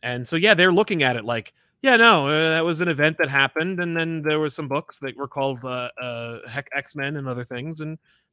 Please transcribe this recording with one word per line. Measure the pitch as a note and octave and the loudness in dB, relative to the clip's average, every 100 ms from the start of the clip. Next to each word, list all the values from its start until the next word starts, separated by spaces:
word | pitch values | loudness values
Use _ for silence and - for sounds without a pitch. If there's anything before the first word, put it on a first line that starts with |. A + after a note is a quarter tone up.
And | B2 B2 B2 | -6 -8 -4
so, | E3 | 0
yeah, | G3+ | 4
they're | F#3 F#3 | 6 6
looking | F#3 G#3+ F3 | 4 2 2
at | C3+ A#2+ | 2 0
it | |
like, | G#2+ A#2 - _ _ _ | -2 -4 -6 _ _ _
"Yeah, | C4+ A#3+ | 2 6
no, | A#3 F#3 C#3 | 8 6 4
uh, | D3+ D#3+ | 2 2
that | D#3+ | 2
was | E3 D#3+ | 0 0
an | F3 | 0
event | C#3+ D3+ D#3 | 2 2 2
that | D#3 | 0
happened, | C#3 C3+ D#3 F3 F#3 | 2 2 0 -4 -4
and | F3 E3 | -4 -2
then | E3 E3 | -2 -2
there | D3+ D3+ | -2 0
was | D3+ | -2
some | - D3 | -4 -4
books | C#3 - - | -4 -6 -12
that | C#3 B2 | -12 -8
were | C#3 | -10
called, | - C3+ B2+ | -4 -4 -4
uh, | B2+ B2 B2 - | -8 -8 -8 -10
uh, | B2 A#2 A#2 A#2 - | -10 -8 -10 -12 -10
Heck | B2+ C#3 C3+ | -12 -8 -8
X-Men | - D3 C#3 D3+ | -8 -8 -6 -6
and | C3+ | -6
other | B2 | -8
things, | B2 B2 D3 D#3 | -8 -10 -10 -10
and | D#3 D#3+ _ _ _ | -10 -12 _ _ _